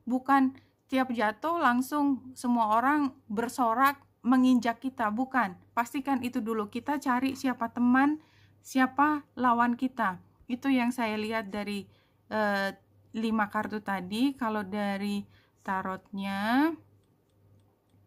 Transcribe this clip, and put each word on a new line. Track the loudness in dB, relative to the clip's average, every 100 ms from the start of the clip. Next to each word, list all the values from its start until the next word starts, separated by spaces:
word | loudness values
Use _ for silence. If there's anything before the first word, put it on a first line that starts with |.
| -4
Bukan | -4 2 4 4 0 -16 _ _
tiap | -2 -2
jatuh | 0 -2 -2 -4 0
langsung | 2 2 0 0 0 0 -6
semua | -8 -2 0 2 2
orang | 4 2 0 -4 -6
bersorak | -4 -4 0 0 4 2 2 _ _
menginjak | 2 4 6 4 2 -2
kita, | -6 -4 -2
bukan. | -2 -2 0 -2 -6 _ -4
Pastikan | -4 -4 -2 -2
itu | -2 -4
dulu, | -4 -4 -4
kita | -8 -6 -4
cari | 0 0 0 -2
siapa | -4 -2 -6
teman, | 0 4 6 4 2 -6 _ _ _
siapa | -6 0 0 2 2 0 -6 -2
lawan | 2 2 2 0
kita. | -4 -2 -4 -4 -12 _ -10
Itu | -4 0
yang | 2 2 -2
saya | -2 -2
lihat | -4 -4 -4
dari, | -8 -6 -6 -8 _ _ _ _
eh, | 0 0 0 -2 -6 _ _ _
lima | -4 -2 0 0
kartu | -2 -4 -6
tadi. | -4 -6 -4 0 0 0
Kalau | -4 -4
dari | -4 -4 -4 -4 -4 -4 -6 _ _ _ -6
tarotnya, | -4 -4 -8 -10 -8 -6 -2 2 4 2 0 _ _ _ _ _ _ _ _ _ _ _ _